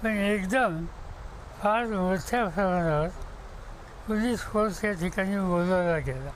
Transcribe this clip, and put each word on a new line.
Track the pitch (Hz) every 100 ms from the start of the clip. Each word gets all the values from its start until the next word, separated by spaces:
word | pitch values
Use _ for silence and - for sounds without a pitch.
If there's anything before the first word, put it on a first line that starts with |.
पण | 226 214
एकदम | 202 214 185 254 240 160 170 - - - - - - -
फार | 208 214 240
मोठ्या | 208 180 185 - 240 214
प्रमाणावर | 160 196 180 165 151 160 - - - - - - - - - -
पोलीस | 214 233 233
फोर्स | - 214 214 175 214
या |
ठिकाणी | 196 180 185 190 202
बोलवला | 185 175 175 185 175 160
गेला. | 135 131 139